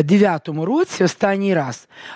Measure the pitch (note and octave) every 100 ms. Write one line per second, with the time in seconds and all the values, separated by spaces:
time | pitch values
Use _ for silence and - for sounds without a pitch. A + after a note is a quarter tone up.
0 | D3 G3+ G3+ D#3+ - D3+ E3+ C#4+ F#4 -
1 | F3+ - G3+ G3 G3 E3+ C3 A#2 _ -
2 | -